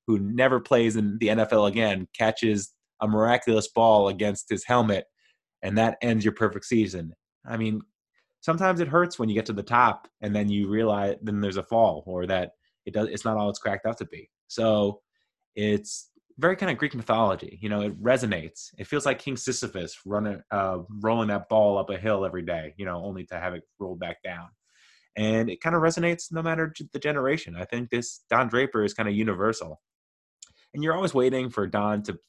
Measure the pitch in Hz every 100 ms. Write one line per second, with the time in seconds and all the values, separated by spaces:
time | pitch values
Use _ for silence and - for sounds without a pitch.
0 | - 107 98 120 131 127 120 123 117 110
1 | 104 107 110 110 107 110 101 104 110 95
2 | 92 - 110 113 113 104 101 _ _ -
3 | 107 107 110 120 - 110 104 - 113 107
4 | 98 95 104 95 - 101 - 123 110 95
5 | - _ _ _ _ _ 101 104 113 -
6 | 120 113 107 104 110 101 - 113 101 90
7 | 80 - _ _ 127 113 113 107 - _
8 | _ _ _ _ - 165 190 175 160 160
9 | 175 - 113 107 110 104 98 120 120 101
10 | - _ 107 104 104 101 - 107 113 101
11 | 101 98 107 104 101 95 90 113 110 80
12 | 92 90 90 95 87 - _ _ - 104
13 | 110 104 117 110 104 101 113 101 110 117
14 | - 82 - _ - - 113 107 101 101
15 | _ _ _ _ _ - 104 104 208 -
16 | - _ _ - 160 185 190 123 147 127
17 | 110 113 107 95 - - 104 104 104 90
18 | 110 127 120 90 78 - - - 98 147
19 | 139 127 - 127 - 123 117 95 85 -
20 | 95 104 107 98 - 104 95 92 87 107
21 | 110 117 107 101 - 110 104 98 92 95
22 | 107 101 95 90 85 85 78 82 95 87
23 | 98 95 85 87 90 90 - - 95 87
24 | 87 85 92 87 87 _ _ _ _ _
25 | _ - 107 113 113 90 165 170 160 165
26 | 170 170 - 165 165 160 160 156 151 143
27 | 147 147 131 160 - 85 90 120 123 123
28 | 117 - - 113 123 117 135 117 104 -
29 | 107 104 110 92 107 113 82 76 _ _
30 | _ _ _ _ - _ _ 143 156 165
31 | 190 135 127 131 127 110 95 104 104 104
32 | 104 87